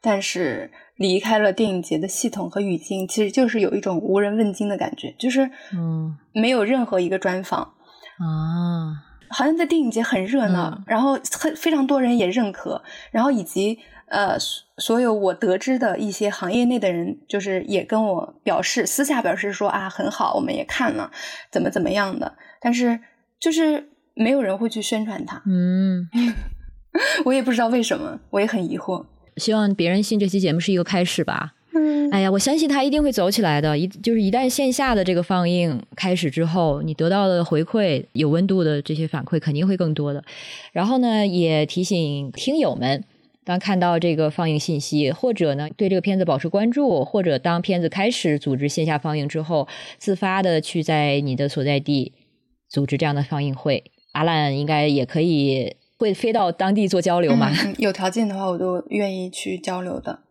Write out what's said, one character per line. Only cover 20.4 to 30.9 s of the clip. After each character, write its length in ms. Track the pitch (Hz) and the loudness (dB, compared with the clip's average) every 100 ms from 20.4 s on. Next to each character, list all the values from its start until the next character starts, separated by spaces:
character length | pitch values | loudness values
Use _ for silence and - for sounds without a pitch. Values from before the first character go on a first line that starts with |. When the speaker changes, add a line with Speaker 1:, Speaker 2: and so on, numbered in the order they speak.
Speaker 1:
们 120 | - | -2
也 120 | - | -6
看 280 | - - 233 | -6 -2 -2
了， 180 | 107 - - - - - | -2 -8 -12 -14 -14 -6
怎 100 | - | -2
么 80 | 185 | -2
怎 100 | 185 | -2
么 100 | 170 | -2
样 280 | 202 196 - | 0 -2 -4
的。” 160 | - - - - | -8 -10 -20 -6
但 140 | 240 | -2
是 240 | 240 240 233 - _ _ _ | 2 0 0 -6 _ _ _
就 140 | 330 | -2
是 380 | 320 320 294 294 _ _ | 2 2 0 -6 _ _
没 160 | - 220 | -2 2
有 120 | 277 | 2
人 160 | 214 196 | 0 -2
会 100 | 226 | -2
去 140 | 220 | -4
宣 240 | 202 220 220 | -4 -2 -4
传 180 | 196 | -6
它。 160 | - - 202 | -10 -6 0
Speaker 2:
嗯。 600 | 185 180 185 190 185 170 233 240 220 - - | 2 2 2 2 0 -2 0 0 -2 -8 -10
Speaker 1:
<laughs> 600 | - - - 330 554 381 | -14 -20 -6 -2 0 0
我 80 | 269 | 2
也 80 | 269 | 2
不 120 | 254 | 2
知 60 | 233 | 2
道 100 | 226 | 2
为 120 | 247 | 2
什 160 | 220 165 | 0 -2
么， 220 | 151 - - | -6 -12 -4
我 100 | 202 | 0
也 60 | 220 | 0
很 220 | 220 170 | 0 -2
疑 80 | 175 | -4
惑。 300 | - 175 - _ _ - | -4 -6 -8 _ _ -6
Speaker 2:
希 180 | - | 0
望 180 | 214 208 196 | 2 2 2
别 120 | 170 | 2
人 120 | 190 | 2
信 160 | 208 214 | 2 2
这 80 | 196 | 2
期 140 | 196 | 2
节 120 | 185 | 2
目 60 | 160 | 2
是 140 | 170 | 2
一 40 | 185 | 0
个 60 | |
开 220 | 170 | 2